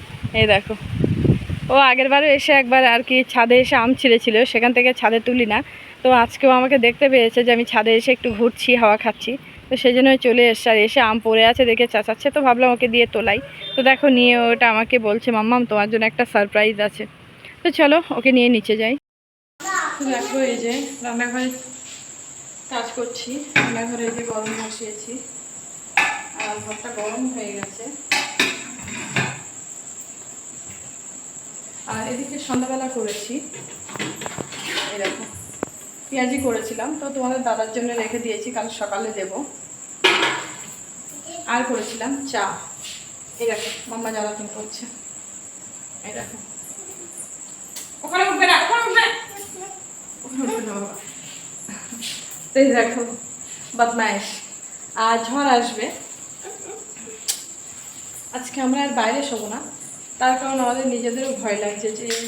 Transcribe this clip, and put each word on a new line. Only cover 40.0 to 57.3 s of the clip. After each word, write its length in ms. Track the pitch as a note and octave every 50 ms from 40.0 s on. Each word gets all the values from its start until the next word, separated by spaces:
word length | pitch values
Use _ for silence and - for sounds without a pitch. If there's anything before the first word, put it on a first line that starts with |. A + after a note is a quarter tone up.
| - - - - - - - - - - - - - - - - - - - - - - - - - - E4+ - - -
আর 140 | A#3+ B3 B3+
করেছিলাম 480 | - B3 G#3+ G#3+ - - - C#4 C#4 C#4 - - -
চা। 140 | A#3+ A#3 A#3 - - - - - - - - - - - - - - - - - - -
এই 60 | A#3 A#3
দেখো 220 | G#3 G#3+ A3+ A3 - - - A#3
মাম্মা 220 | A3+ A#3 A#3 A3
জ্বালাতন 360 | A3 G#3+ G#3 G#3+ G#3+ G#3+ G#3+ G#3 -
করছে, 280 | A3 G#3+ G#3+ - - A#3+ - - - - - - - - - - - - - - - - - - - - - - - -
এই 80 | G#2 G#3+
দেখো। 240 | - - - - A3 - - - - - - - - - - - - - F4 - - - - - - - - - - - - - - - - - - -
ওখানে 200 | D4 F4 F#4 F#4+ G4+
উঠবে 160 | G4 - F4+ F4+
না, 80 | - - -
ওখানে 200 | - A4+ A#4 A#4 G#4+
উঠবে, 180 | A#4 A4+ A4+ A4+ A4+ - - - G#4 G4+ G4+ - - F#4 F#4 G4 F#4+ - - - - - - - - - -
ওখানে 200 | B3+ B3+ C4 C4
উঠবে 180 | A3+ A3 A3+ G#3+ G#3+
না 60 | G3+
বাবা। 200 | G3+ G3+ G3 - - - - - - - - - - - - - - - - G3+ - - - - A#3 - - - - - - - - - -
তো 40 | - C4+
এই 100 | C#4 C4+
দেখো 300 | A#3 A#3+ A#3 A#3 B3 B3+ A#3 - - - - - - - - - - - - - - -
বদমাইশ। 500 | A#3 A#3 A#3 A#3 A3+ G#3+ G3+ G3+ G3+ - - - - - - - - - - - - - -
আর 220 | - A3+ A3+ A#3 A#3 A#3
ঝড় 260 | A3+ B3 C#4+ C#4+ C#4 B3 A#3+
আসবে, 280 | A#3 - - G#3+ A3+ D#4 - - - - - - - - - - - F#4+ - - - - A4 A4 - - - - A3+ A3+ - G#4+ - -